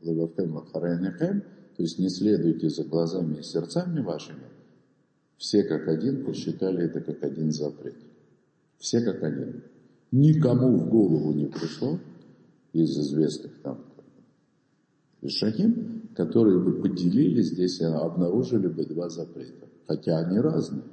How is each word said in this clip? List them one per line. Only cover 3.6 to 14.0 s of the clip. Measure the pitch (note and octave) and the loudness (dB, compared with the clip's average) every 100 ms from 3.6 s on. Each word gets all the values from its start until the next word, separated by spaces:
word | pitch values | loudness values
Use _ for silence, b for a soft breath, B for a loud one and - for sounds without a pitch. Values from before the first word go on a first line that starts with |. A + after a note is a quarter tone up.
| E2 E3+ F3+ D#3+ | -4 -4 -4 -4
вашими», | G#2+ D#2 - D2 B1+ - - _ _ _ _ _ _ _ | -4 -6 -10 -16 -18 -20 -20 _ _ _ _ _ _ _
все | - G#2 | 0 2
как | G2 D#2 - | 2 0 0
один | D#2+ A2 C#3 - | 0 0 -2 -4
посчитали | - - D#2+ F#2+ F#2 | -6 -6 -4 -2 0
это | E2+ E2 | -2 -4
как | D#2+ D2+ | -8 -6
один | D2 D2 D#2 | -6 -2 -2
запрет. | D2 D2 - B1+ - - _ _ _ _ _ _ _ | -2 -4 -6 -14 -14 -20 _ _ _ _ _ _ _
Все | - A#2+ | -2 0
как | A2+ F2+ | 0 -2
один. | D#2 - - - - - _ _ _ | -4 -4 -6 -10 -16 -20 _ _ _
Никому | B2+ D3+ D#3 D3+ B2 B2+ G#2 | 4 6 6 4 4 4 4
в | E2+ | 4
голову | A2+ G#2 D#2 D2+ | 4 6 4 2
не | D2 D2 | 0 -2
пришло | - E2 - A#2+ E3+ - - - - _ _ _ | -4 -8 -4 -4 -4 -8 -20 -20 -20 _ _ _
из | D#2+ D#2+ C#2 | 0 2 2
известных | C#2+ D2 D#2 D2+ - - | -2 2 2 0 -10 -12
там | C#2+ B1+ - - | -10 -10 -14 -20